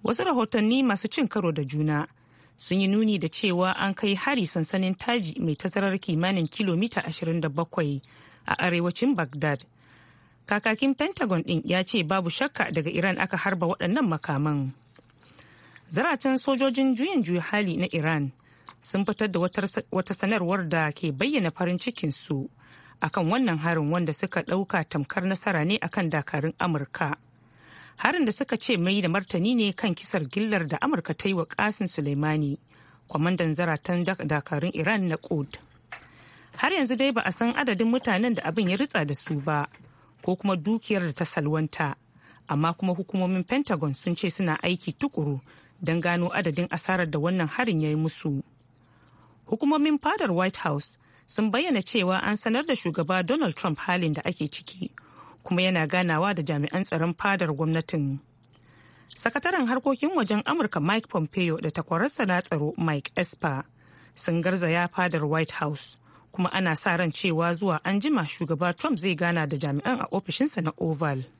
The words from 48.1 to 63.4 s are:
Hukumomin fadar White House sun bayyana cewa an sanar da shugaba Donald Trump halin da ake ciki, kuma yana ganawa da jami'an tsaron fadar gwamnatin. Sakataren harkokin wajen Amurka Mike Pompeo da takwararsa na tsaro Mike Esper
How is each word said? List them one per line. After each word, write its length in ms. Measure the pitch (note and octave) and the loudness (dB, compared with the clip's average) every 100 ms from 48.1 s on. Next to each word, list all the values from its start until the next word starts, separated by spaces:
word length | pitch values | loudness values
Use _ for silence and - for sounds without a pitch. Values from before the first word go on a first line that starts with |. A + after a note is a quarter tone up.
| - D#3+ C#3 - _ _ _ _ _ _ - - - - | -2 -4 -4 -6 _ _ _ _ _ _ -20 -20 -20 -6
Hukumomin 540 | A3+ C#4+ D4+ D4+ D4 | 0 2 4 4 2
fadar 320 | D4+ G#4 B3 | 2 0 0
White 260 | F3 F#3 - | 2 0 0
House 340 | E3+ C#3+ - - _ - _ | -2 -2 -6 -16 _ -20 _
sun 240 | - G#3+ | -2 0
bayyana 320 | A3 F4 B3 | 2 2 0
cewa 400 | F#3 A#3 F3+ F#3 | 0 0 2 2
an 120 | - G#3 | 2 0
sanar 280 | - A3+ D#4 | 0 0 0
da 80 | |
shugaba 520 | B3+ F3 D#3+ D#3+ F#3 F3+ | -2 -2 -2 0 0 2
Donald 300 | C#4 B3+ D3+ | 0 0 0
Trump 220 | F#3+ D3+ | -2 -2
halin 340 | - F3+ E3+ | 0 0 2
da 80 | D#3 - | 0 -2
ake 220 | F3+ D3+ | -4 -4
ciki, 440 | - - F#3 F#3 - - - - - | -6 -12 -10 -10 -12 -20 -20 -20 -20
kuma 180 | - F3 | -2 2
yana 240 | F#3 F3+ D#3 | 2 2 2
ganawa 460 | F3+ F3+ D#3 F#3+ | 2 2 2 2
da 80 | F3+ | 0
jami'an 440 | D3 D3 D3 F#3+ G3 | -2 0 0 -2 -2
tsaron 280 | E3 E3 | 0 0
fadar 380 | E3+ G#3 G3 F3 | 0 0 0 0
gwamnatin. 680 | C#3 D#3+ D#3+ D#3+ E3 C#3 C3+ - _ _ - - - - - - | 0 0 0 -2 -2 -2 -4 -10 _ _ -20 -20 -20 -20 -20 -20
Sakataren 540 | - A#3 C#4+ F4 F#4 A#3+ | -2 -2 0 0 2 2
harkokin 480 | B3+ C#4 C4+ D4 F4+ | 2 2 0 2 2
wajen 260 | G#3 G#3 - | 2 0 0
Amurka 340 | D#4 A3 - | 0 0 0
Mike 300 | D3+ G#3+ - | 2 2 0
Pompeo 480 | F#3 D#3 - F3 D#3+ | -2 -2 0 0 0
da 100 | D#3+ | -2
takwararsa 560 | - D#3 E3 B3 - A3 | -4 -2 0 0 0 0
na 140 | F3+ | 0
tsaro 320 | - E3 D3 - | 0 -2 -2 0
Mike 340 | D#3+ D3 - - | 0 0 -2 -2
Esper 480 | F3 - | -2 -2